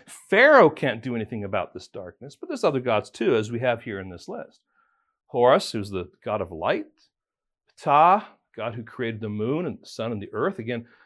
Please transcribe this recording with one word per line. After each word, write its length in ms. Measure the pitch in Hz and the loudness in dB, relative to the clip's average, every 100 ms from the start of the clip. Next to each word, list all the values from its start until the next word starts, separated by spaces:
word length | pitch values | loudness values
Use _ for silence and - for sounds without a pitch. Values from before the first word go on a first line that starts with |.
| - - - | -18 -14 0
Pharaoh 420 | 196 277 277 165 | 4 8 8 6
can't 340 | - 143 113 | 4 -4 -4
do 100 | 127 | -6
anything 300 | 117 107 113 | -6 -6 -8
about 280 | 101 98 85 | -4 -4 -6
this 140 | - - | -10 -16
darkness. 480 | 110 90 - 131 | -16 -16 -16 -20
But 140 | - 349 | -16 -12
there's 160 | 277 | -2
other 160 | 185 135 | -2 0
gods 300 | 123 107 - | 0 -2 -2
too, 260 | - 202 117 | -4 0 0
as 160 | 107 | 0
we 80 | 117 | -2
have 240 | 123 117 | -2 -2
here 160 | 120 98 | -6 -10
in 100 | 95 | -10
this 160 | 87 - | -14 -14
list. 320 | 80 - _ _ _ _ _ _ _ _ | -14 -16 _ _ _ _ _ _ _ _
Horus, 420 | 123 123 139 - | 4 6 6 2
who's 200 | 113 101 | -6 -6
the 200 | 95 85 _ | -8 -10 _
god 160 | 117 107 | -6 -6
of 100 | 87 | -6
light. 400 | 80 92 196 - _ _ _ _ _ _ _ _ _ | -6 -4 -4 -6 _ _ _ _ _ _ _ _ _
Ptah, 460 | 151 143 170 202 - _ _ - | 2 6 6 4 0 _ _ -10
God 180 | 120 | -10
who 80 | 117 | -10
created 380 | 107 - 117 110 | -12 -8 -6 -6
the 80 | 110 | -6
moon 380 | 104 113 156 151 | -4 -4 -4 -6
and 120 | 98 | -10
the 60 | - | -14
sun 240 | - 113 | -8 -6
and 100 | 110 | -8
the 100 | - | -8
earth. 260 | 110 165 - | -4 -4 -4
Again, 280 | 113 120 117 _ | -6 -8 -10 _